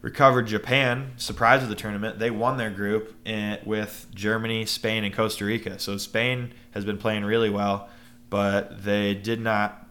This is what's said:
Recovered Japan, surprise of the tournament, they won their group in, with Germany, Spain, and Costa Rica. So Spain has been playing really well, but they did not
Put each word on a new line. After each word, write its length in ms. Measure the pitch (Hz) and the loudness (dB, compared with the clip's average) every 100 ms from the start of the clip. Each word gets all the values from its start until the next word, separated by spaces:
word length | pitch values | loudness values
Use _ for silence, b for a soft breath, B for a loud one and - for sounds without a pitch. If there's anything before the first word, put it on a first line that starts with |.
Recovered 460 | 113 - 135 123 117 | -8 6 6 6 2
Japan, 640 | 104 - 131 131 123 135 127 | -2 2 2 4 0 -4 -8
surprise 460 | - 107 117 135 | -8 2 6 6
of 60 | 127 | 4
the 60 | |
tournament, 440 | 104 107 104 107 98 | -4 -4 -4 -4 -2
they 120 | 117 | -2
won 260 | 107 117 131 | 0 0 0
their 140 | 110 | -4
group 460 | 98 101 107 107 - | -2 0 0 -2 -12
in, 340 | - 110 104 104 | -6 -4 -4 -6
with 420 | - 107 107 - - | -4 -4 -4 -8 -16
Germany, 520 | 95 104 113 113 113 107 | -6 0 0 0 -2 -2
Spain, 380 | - 110 110 | -2 0 0
and 100 | 104 | -2
Costa 300 | 98 110 - | 0 -2 0
Rica. 340 | 101 113 107 95 | -2 -2 -2 -8
So 180 | - 101 | -6 -6
Spain 560 | - 110 123 127 120 B B | -4 -2 0 -2 -6 B B
has 120 | 107 | -8
been 140 | 104 101 | -4 -2
playing 260 | 110 107 | -2 0
really 260 | 101 113 113 | 2 2 2
well, 380 | 101 101 101 - B B B - | 2 2 0 -4 B B B -4
but 540 | 101 101 98 - 107 | 0 2 2 0 -8
they 300 | 101 101 101 | 0 2 2
did 260 | 101 101 113 | -2 -2 -2
not 460 | 113 104 104 - - | 2 2 0 -4 -20